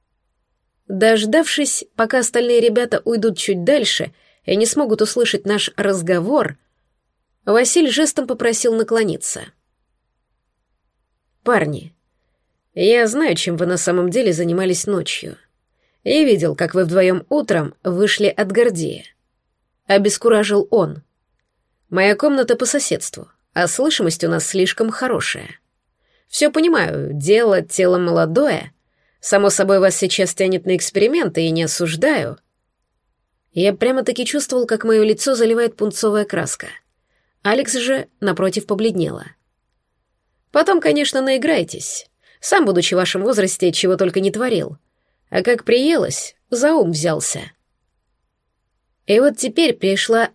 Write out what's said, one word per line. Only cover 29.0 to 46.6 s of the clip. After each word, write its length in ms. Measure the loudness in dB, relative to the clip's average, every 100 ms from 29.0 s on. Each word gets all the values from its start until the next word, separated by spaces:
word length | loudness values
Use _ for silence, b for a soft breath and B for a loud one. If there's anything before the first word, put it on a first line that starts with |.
| _ _
Само 300 | 0 2 4
собой, 300 | 2 2 4
вас 160 | 4 2
сейчас 380 | -2 0 -2
тянет 300 | 0 0 0
на 120 | 0 -2
эксперименты, 640 | 0 0 0 0 -2 -2
и 80 | -2
не 140 | 0
осуждаю". 760 | -2 -2 -4 0 0 0 -4 -10 _ _ _ _ _ _ _ _ _ _ _
Я 180 | 0 0
прямо-таки 540 | 2 0 0 -2 -2 -2
чувствовал, 400 | -4 -2 -2 0
как 160 | -2
моё 220 | 2 4
лицо 320 | 4 2 0 2
заливает 400 | 2 2 0 -2
пунцовая 480 | -4 -2 0 0
краска. 420 | -2 -4 -6 -8 -12 -18 _ _ _ _ _ _
Алекс 300 | 0 0 0
же, 340 | -2 -2 -2 -4 -6
напротив, 480 | -4 0 0 -2 -4
побледнела. 600 | -2 0 0 -4 -6 -14 _ _ _ _ _ _ _ _ _ _ _ _
"Потом, 300 | 0 2 2
конечно, 420 | 2 2 0 -2
наиграетесь. 880 | 0 0 0 0 -2 -8 -10 -12 -14 _ b b
Сам, 240 | 2 4
будучи 300 | 4 2 2
в 20 | 0
вашем 260 | 0 -2
возрасте, 480 | 0 0 0 0 0
чего 260 | 2 0 2
только 220 | 0 0
не 140 | -2
творил. 440 | -2 -2 -2 -4 -12 _ _ _ _ _
А 120 | -2
как 200 | 0 0
приелось, 720 | 2 2 4 2 0 -4 -10 _ -8
за 240 | 0